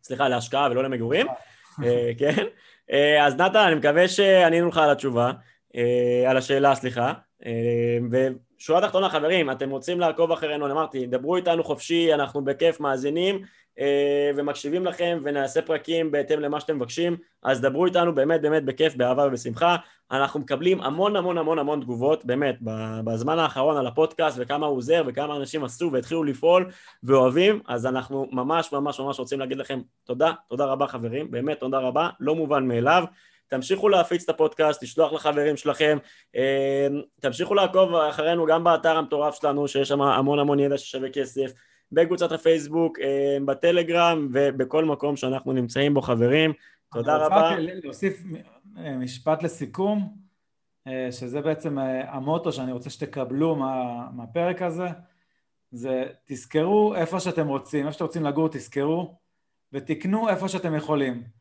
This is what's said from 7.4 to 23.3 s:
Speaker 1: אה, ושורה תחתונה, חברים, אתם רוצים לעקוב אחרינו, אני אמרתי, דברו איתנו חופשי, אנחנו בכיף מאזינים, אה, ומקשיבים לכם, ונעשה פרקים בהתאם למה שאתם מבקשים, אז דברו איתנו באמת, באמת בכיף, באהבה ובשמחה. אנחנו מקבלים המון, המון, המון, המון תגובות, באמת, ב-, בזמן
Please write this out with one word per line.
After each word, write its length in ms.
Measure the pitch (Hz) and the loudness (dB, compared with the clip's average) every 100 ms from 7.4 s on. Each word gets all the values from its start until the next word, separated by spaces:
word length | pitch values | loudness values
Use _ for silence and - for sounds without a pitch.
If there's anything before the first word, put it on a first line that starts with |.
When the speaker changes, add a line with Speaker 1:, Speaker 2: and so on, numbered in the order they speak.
| 117 | -8
Speaker 1:
אה, 520 | 117 117 117 117 117 120 | -4 0 0 0 0 0
ושורה 680 | 127 131 127 _ _ - 165 | 0 0 -2 _ _ 0 2
תחתונה, 280 | - 185 190 | 2 0 0
חברים, 420 | 160 151 185 147 | 0 2 2 0
אתם 200 | 131 135 | -2 -4
רוצים 300 | 135 - 175 | -6 -4 0
לעקוב 320 | 170 156 165 | 0 2 0
אחרינו, 320 | 165 156 147 | 0 -2 -4
אני 80 | 143 | -2
אמרתי, 340 | 147 156 135 123 | -2 -4 -4 -4
דברו 300 | 127 139 180 | -4 -2 -2
איתנו 280 | 175 170 | 0 0
חופשי, 500 | 165 147 - 170 165 | -2 -6 -2 0 2
אנחנו 300 | 147 135 143 | 2 0 -2
בכיף 360 | 139 139 165 160 | -4 2 0 2
מאזינים, 640 | 147 131 139 160 185 196 196 _ _ - | -2 -2 -2 0 -2 -2 -8 _ _ -4
אה, 520 | 139 143 143 143 143 143 | 0 2 2 2 0 0
ומקשיבים 480 | 147 143 147 175 | -4 -6 -4 -2
לכם, 340 | 185 170 175 170 | -4 -2 -2 -2
ונעשה 380 | 143 143 135 160 | -4 -4 -4 -6
פרקים 480 | - 151 156 165 160 | -6 -6 -2 -2 0
בהתאם 300 | 147 143 151 | -2 0 -2
למה 200 | 147 147 | -2 -6
שאתם 160 | - 151 | -4 -6
מבקשים, 400 | 117 165 175 170 - _ | -4 -4 -4 -4 -10 _
אז 180 | - 131 | -2 0
דברו 260 | 135 135 180 | 0 2 2
איתנו 280 | 180 170 | 2 2
באמת, 280 | 143 143 165 | 2 2 2
באמת 220 | 147 156 | 2 0
בכיף, 300 | 135 131 160 | 0 0 0
באהבה 320 | 127 123 127 143 | 2 0 2 0
ובשמחה. 500 | 123 120 113 170 170 - _ _ | 0 -8 0 2 2 -4 _ _
אנחנו 300 | 131 139 151 | -2 0 -2
מקבלים 400 | - 135 170 185 | -4 0 2 2
המון, 360 | 135 151 202 202 | 0 0 0 0
המון, 220 | 180 170 | 0 0
המון, 200 | 156 165 | 0 0
המון 220 | 143 147 | 0 -2
תגובות, 440 | 123 120 135 156 | -4 -2 0 0
באמת, 320 | 123 127 143 120 | 0 -2 -2 -2
ב-, 400 | 117 110 110 113 | -6 -6 -6 -6
בזמן 340 | 113 113 131 | -4 -4 -2